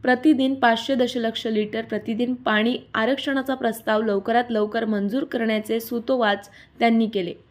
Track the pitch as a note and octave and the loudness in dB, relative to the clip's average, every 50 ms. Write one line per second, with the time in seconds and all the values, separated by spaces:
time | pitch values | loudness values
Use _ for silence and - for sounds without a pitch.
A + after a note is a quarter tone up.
0 | - B3+ A#3+ A#3+ B3 D#4 D#4 B3 C4+ C4 C4+ C4+ B3+ A#3 A3+ A3+ - - C4+ A#3+ | 4 2 2 4 6 4 4 6 4 0 0 2 4 4 4 2 0 -2 0 0
1 | B3+ A#3 - B3+ A3+ A3+ A3 - - A#3 A3 G#3+ G#3+ G#3 G#3+ A3+ A3+ A3 A3 G#3 | 0 0 0 -2 -2 -2 -4 -4 -4 -2 0 0 -2 -2 -4 -8 -6 -4 -6 -6
2 | G#3 - A3+ G#3 A#3+ A#3+ B3+ B3 - - G#3+ G#3 A3 A#3 B3+ - - - - A3 | -4 -4 -2 -2 -2 -2 -2 -4 -2 0 2 2 2 2 0 -2 -8 -6 -2 -2
3 | A3 A#3+ C#4 C4+ - D4 C4+ C4+ C4 C4+ C4+ B3+ - A3+ A3 A3+ - - A3 G#3+ | 0 0 0 -2 -2 -4 -2 -2 -2 -2 -4 -2 -2 -2 -2 -2 -2 0 0 0
4 | A3+ A3 G3+ G3 G3 - A3+ A#3+ B3 A#3+ A#3 G#3+ G#3 G#3+ G#3+ A3+ - G#3+ G#3+ G3+ | 0 0 -2 -2 0 2 0 0 0 0 0 -2 -2 0 -2 -2 -2 0 0 0
5 | G3+ G3+ G#3+ C4+ D4 C4+ - B3 A3+ A3 A3 G#3+ G#3+ - A3 A3+ A3+ - A#3+ A#3 | 0 0 -2 -2 -4 -2 -4 -2 -2 0 -2 -2 -2 -2 -4 -4 -4 -4 -6 -6
6 | A3+ - C4+ B3+ A#3 G#3 G3+ G3+ - - - - - _ _ - A#3+ A#3 A3+ A3+ | -2 0 0 2 2 2 2 0 -4 -18 -20 -20 -20 _ _ 0 2 4 4 4
7 | A3+ G#3+ - G3+ F3+ F3 - - - _ | 2 2 0 -2 -4 -4 -8 -12 -18 _